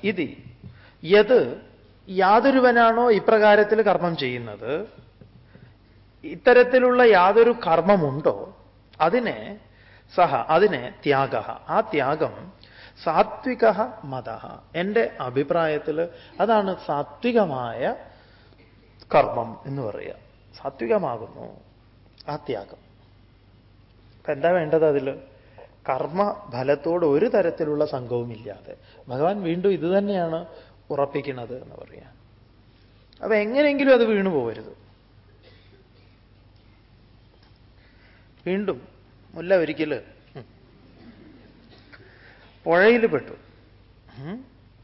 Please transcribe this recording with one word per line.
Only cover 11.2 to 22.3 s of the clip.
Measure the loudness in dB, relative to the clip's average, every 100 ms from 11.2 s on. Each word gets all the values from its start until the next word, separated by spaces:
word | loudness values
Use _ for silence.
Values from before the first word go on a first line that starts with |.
| 0 -4 -6 -12 -4
ആ | -4 -2
ത്യാഗം | -2 -2 -2 -4 -6 -18 -20 -20 -20 -20 -10
സാത്വിക | -2 0 0 -2 -8 2 2 2 -4 -8
മതഃ, | -12 -10 -10 -14 -14 -18 -12
എൻ്റെ | -8 -2 -2 -2 -4
അഭിപ്രായത്തിൽ | -6 -4 -2 -2 0 -2 -4 -6 -6 -10 -18 -4
അതാണ് | 0 0 0 -6 -6
സാത്വികമായ | -6 -6 -6 -2 0 0 -2 -8 -6 -6 -6 -14 -20 _ -20 _ -20 _ _ _ _ 0
കർമ്മം | 2 2 -2 -8 -12 -12
എന്ന് | -8
പറയുക, | -8 -10 -12 -16 -20 _ _ -14
സാത്വികമാകുന്നു | -14 -8 -2 -2 -2 -8 -12 -16 -20 -20 -20 _ _ _ _ -18
ആ | -12